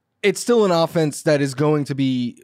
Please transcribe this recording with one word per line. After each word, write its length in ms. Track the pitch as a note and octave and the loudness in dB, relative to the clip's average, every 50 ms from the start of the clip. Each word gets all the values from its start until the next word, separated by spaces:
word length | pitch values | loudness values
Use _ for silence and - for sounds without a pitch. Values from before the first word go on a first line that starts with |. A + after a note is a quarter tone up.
| _ _ _ _ - | _ _ _ _ -2
it's 160 | G3+ F#3+ - | -2 -2 -2
still 240 | - - A#3+ A3+ G#3 | 0 2 2 4 4
an 60 | F#3+ | 4
offense 500 | F3 E3 E3 D#3 - E3+ D#3+ D3+ C3 - | 2 2 0 0 0 0 -2 -2 -2 -4
that 180 | - E3 D3+ C#3 | 0 0 0 2
is 140 | C#3+ C#3 B2+ | 0 -2 -2
going 300 | C3 D3+ D3+ D3+ D3+ C#3 | -2 0 0 0 0 -2
to 100 | - C#3+ | -4 -4
be 480 | C3 C3+ C3 C3 B2+ B2 A#2 - - | -2 -2 0 0 -2 -4 -6 -8 -12